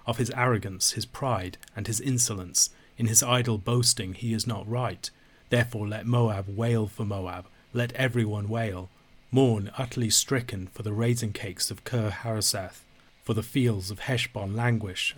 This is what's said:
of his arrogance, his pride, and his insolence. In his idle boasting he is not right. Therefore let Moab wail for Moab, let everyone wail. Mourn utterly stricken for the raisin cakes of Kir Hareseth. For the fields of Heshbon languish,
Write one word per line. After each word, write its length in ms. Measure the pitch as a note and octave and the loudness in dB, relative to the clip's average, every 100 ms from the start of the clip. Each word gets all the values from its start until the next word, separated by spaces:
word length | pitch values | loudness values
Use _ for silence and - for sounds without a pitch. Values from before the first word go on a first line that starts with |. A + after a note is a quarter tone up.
| - | -4
of 120 | A#2 | 0
his 140 | A#2 | 0
arrogance, 600 | C3 B2 A2 G2 F#2 - | 2 2 2 0 0 0
his 140 | - - | 0 -6
pride, 520 | - C#3 G#2+ F2+ - - - | -4 -2 0 -2 -10 -14 -8
and 120 | G2+ | -4
his 120 | A2 | -2
insolence. 720 | C#3 B2+ - G2+ F2 - - - - - | 0 2 2 -2 -4 0 0 -2 -14 -2
In 100 | A2+ | 4
his 160 | A#2 | 4
idle 340 | B2 B2 B2 G#2+ | 4 4 4 0
boasting 560 | G#2 B2 B2 - F#2+ | 2 2 4 0 -2
he 200 | F#2 A#2 | -6 -2
is 140 | A2 - | -2 -2
not 220 | G#2 G2+ | -4 -4
right. 400 | A#2+ A#2+ F2+ - - _ _ - | -2 -2 -4 -12 -14 _ _ 0
Therefore 380 | A#2+ A#2+ A2+ G#2 | 2 2 0 -4
let 180 | A2 A2+ | -4 2
Moab 420 | A#2+ A2+ G2 G2 | 4 4 2 -4
wail 400 | G2 A#2 A#2 G#2 | 0 2 2 0
for 160 | - | -2
Moab, 440 | G#2 G2 F#2 F2+ F2+ - _ | -4 -4 -6 -8 -12 -20 _
let 180 | A#2+ A#2+ | -2 -2
everyone 540 | B2 C3 A#2+ G#2+ G#2 G2+ | 0 0 2 0 0 -2
wail. 420 | A2+ A2+ F2+ F#2+ _ _ - - | -2 -2 -6 -10 _ _ -20 0
Mourn 400 | B2+ C3+ A2 G2 - | 4 6 4 -2 -6
utterly 320 | B2 - A2+ | -6 -2 2
stricken 580 | - - C3+ A#2 G2 F#2 | 2 2 -2 -2 -8 -10
for 160 | - | -8
the 100 | G#2+ | -4
raisin 400 | G#2 A#2 A#2+ A2 | 0 2 2 0
cakes 360 | G2+ G2+ F2 - | -6 -8 -6 -6
of 140 | F#2 | -6
Kir 280 | - A#2+ G#2 | -4 -2 -2
Hareseth. 720 | F#2 A#2 A2 G2+ G#2 F#2 - - - - _ | -2 -4 -2 0 -2 -6 -12 -20 -20 -20 _
For 100 | - | -4
the 100 | A2 | -2
fields 480 | G#2+ C#3 A#2+ G#2 F2+ | 0 2 2 2 -2
of 80 | G#2+ | -8
Heshbon 560 | - B2 - G#2 G2 G#2+ | -2 -2 -2 -6 -4 0
languish, 580 | A#2+ A2+ G#2 F#2 A#2+ | 2 2 0 -4 -4